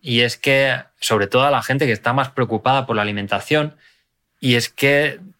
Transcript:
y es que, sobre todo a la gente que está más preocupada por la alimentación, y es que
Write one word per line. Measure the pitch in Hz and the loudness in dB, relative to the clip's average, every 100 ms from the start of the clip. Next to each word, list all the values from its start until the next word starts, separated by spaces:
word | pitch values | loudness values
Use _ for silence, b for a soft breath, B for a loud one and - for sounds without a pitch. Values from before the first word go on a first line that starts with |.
y | 151 117 | -2 0
es | 120 - | 0 0
que, | 143 135 135 123 - _ | 0 2 2 -2 -8 _
sobre | - 110 101 | -2 0 2
todo | 127 | 2
a | 143 | 2
la | 131 | 2
gente | - 135 143 | 0 0 0
que | |
está | 110 - | 0 -2
más | 131 131 | -2 -2
preocupada | - 113 110 127 135 127 | -4 -2 -2 0 0 0
por | 110 | -2
la | |
alimentación, | 104 101 101 101 - 151 151 b b b b _ _ _ | -2 -4 -6 -6 0 0 0 b b b b _ _ _
y | 135 120 | 0 0
es | - | 0
que | - 139 143 151 - 185 | -2 2 2 0 -4 -16